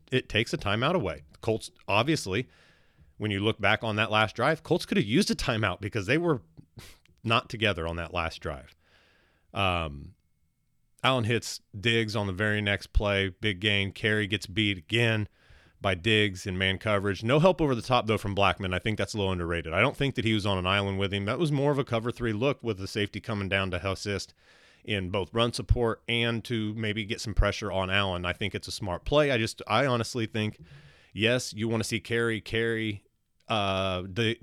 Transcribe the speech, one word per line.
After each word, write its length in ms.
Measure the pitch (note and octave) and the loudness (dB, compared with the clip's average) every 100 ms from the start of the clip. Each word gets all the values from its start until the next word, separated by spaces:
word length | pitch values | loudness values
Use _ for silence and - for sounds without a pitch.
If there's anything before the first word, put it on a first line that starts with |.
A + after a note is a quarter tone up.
| - | -4
it 160 | B2+ - | -2 0
takes 240 | G#2+ - | 0 0
a 60 | D#3+ | -2
timeout 360 | G2+ G2 C#3 | -2 0 2
away. 300 | F3+ F#2 D2+ - | 0 -2 -6 -12
The 60 | - | -6
Colts, 320 | - A2 - - - | -2 -2 -4 -12 0
obviously, 600 | G2+ C#3 D#3 F#2+ G2+ B2+ _ _ _ _ _ - - | 2 2 0 0 -4 -4 _ _ _ _ _ -20 -8
when 160 | G#2+ | -4
you 80 | G2+ | 0
look 200 | G#2+ G#2+ | 0 2
back 220 | G2 G#2+ | 2 2
on 140 | A#2 G#2 | 2 0
that 160 | G#2+ | 2
last 240 | G#2+ G#2+ - | 4 2 2
drive, 260 | C3+ D#3+ | 0 0
Colts 240 | - E3 - | 0 -2 2
could 120 | G#3 | 0
have 80 | G2+ | 4
used 240 | D3 G#3 | 2 2
a 40 | |
timeout 460 | - - A2 G#2 F2 | 0 0 2 0 0
because 260 | G#2 A2+ F#2 | -4 -4 0
they 120 | D#3 | 0
were 240 | E3+ B2 - - - - - - _ _ | 2 0 -4 -20 -20 -20 -20 -20 _ _
not 260 | A2 A2+ - | 0 0 0
together 380 | A2 G#2+ E2+ E2 | 0 0 0 -2
on 80 | E2+ | -4
that 160 | E2 | -4
last 280 | F2 E2 - | -2 -4 -4
drive. 360 | E2+ C2+ C#2 - _ _ _ _ _ _ _ | -8 -8 -12 -20 _ _ _ _ _ _ _
Um, 600 | F#2+ F#2+ F2 D#2 C#2+ D#2 - _ _ _ _ _ _ _ _ | -2 0 0 -2 -8 -14 -20 _ _ _ _ _ _ _ _
Allen 220 | B2+ C3 | 0 2
hits 360 | G#2+ A#2 - - - G#2 | 2 0 -2 -10 -12 -2
Diggs 360 | A#2 A#2 A2 G#2+ | 2 2 2 -2
on 100 | G2+ | -2
the 60 | |
very 280 | F2+ G#2+ G#2 | 0 0 2
next 320 | G2+ G2 - | 0 -2 0
play. 360 | - G#2 G2 F#2+ | 2 4 2 0
Big 320 | - A2 F2+ | -2 -4 0
gain. 320 | G#2+ G2+ G2 | 0 2 0
Carey 360 | - A2 G#2+ G2+ | -2 0 0 0
gets 180 | G#2 - | -4 -4
beat 320 | F2+ G#2 F#2 | -2 0 -2
again 500 | - A2+ A#2 A2 G#2 _ _ - _ _ | -2 2 2 2 -2 _ _ -20 _ _
by 140 | G2 | 0
Diggs 520 | F2 A2 G#2+ G#2 F2+ G2+ | 0 4 4 4 0 -6
in 100 | F#2 | 0
man 220 | F#2+ F#2 | 0 0
coverage. 460 | G#2+ G2+ G2 F#2+ | 0 2 0 -2
No 160 | A2 D3+ | 2 4
help 200 | F#3 F3+ | 4 4
over 140 | D3 | 2
the 80 | A#2 | 0
top, 240 | - B2 A2 | 2 2 2
though, 100 | G#2+ | 0
from 200 | G#2 G2 | 0 2
Blackman. 360 | G2 F2 F#2+ | 4 4 0
I 60 | F2+ | -2
think 180 | A2+ G#2+ | 0 -2
that's 160 | G2 | -2
a 60 | G#2+ | 0
little 140 | F#2+ | 0
underrated. 420 | F2+ E2+ E2+ D#2+ | 0 -2 -2 0
I 60 | F2 | 2
don't 160 | C3 D3 | 2 2
think 180 | C#3 | -2
that 100 | B2 | 0
he 100 | A2+ | 0
was 120 | G#2+ G2+ | 0 0
on 100 | F#2 | 0
an 100 | F2+ | 2
island 340 | G2+ G2 F#2+ | 2 2 0
with 120 | G2 | 0
him. 120 | G2 | 0
That 160 | G2+ C3 | -2 0
was 100 | D#3+ | 0
more 220 | C#3+ C#3+ | 2 2
of 60 | C#3 | 0
a 40 | |
cover 280 | B2+ A2+ A#2 | 0 -2 -2
three 200 | - A#2+ | -2 -2
look 300 | G#2 C#3 C3+ | 0 0 0
with 160 | A#2 F#2+ | -4 -4
the 80 | F#2+ | -4
safety 340 | G#2+ G#2 G2+ | -2 -2 -4
coming 280 | - G#2 F#2+ | -6 -4 0
down 240 | G2 F#2+ | 0 0
to 180 | F2 F#2+ | -2 -2
assist 420 | F#2 G#2 G2 - _ _ - _ _ | -4 -4 -4 -6 _ _ -20 _ _
in 260 | - G2+ F2+ | -4 -4 -2
both 240 | G2+ F2 | -2 -2
run 180 | A#2 A#2+ | 0 0
support 480 | A#2 G#2 A#2+ A#2 - - | -2 0 2 2 -2 -2
and 360 | A#2 A#2 A#2 | 0 0 -2
to 280 | - A#2 G#2+ | -4 -4 -4
maybe 300 | A2 G#2+ G#2 | -4 -4 -4
get 160 | G2+ A2+ | -4 -6
some 140 | A2 | -2
pressure 380 | F#2 G2+ - G#2 | 2 2 0 -4
on 180 | F#2+ F#2 | -2 0
Allen. 340 | G2 G2 F2 | 0 0 -2
I 80 | F2 | -4
think 220 | F2+ G2+ | -4 -4
it's 140 | G2+ - | -6 -8
a 40 | |
smart 320 | - G2+ F2 | -8 -6 -6
play. 280 | - C#3+ D3 | 2 4 4
I 40 | A#2+ | 2
just, 240 | A2 - - | 0 -4 0
I 180 | A2 | 2
honestly 420 | C#3 A#2+ A2+ B2 A2 | 2 0 0 -2 -2
think, 340 | A2 G#2+ - - - - - _ | 0 -2 -4 -16 -20 -20 -20 _
yes, 400 | G2 A2 B2+ - | 0 2 2 -2
you 140 | G#2 A2+ | -4 -2
wanna 160 | A2+ | -2
see 160 | A2+ A#2 | -2 -4
Carey 420 | - A#2 A#2 G#2+ | -2 0 0 -2
carry, 600 | - A2+ A2+ A2+ A2 G2+ - _ _ _ - | -4 -2 0 -2 -4 -6 -12 _ _ _ -4
uh, 540 | A2 G2 F#2+ F#2+ F#2 | 0 0 0 0 -2
D-, 360 | F#2+ F#2+ A2 A#2 | -4 -2 -2 -2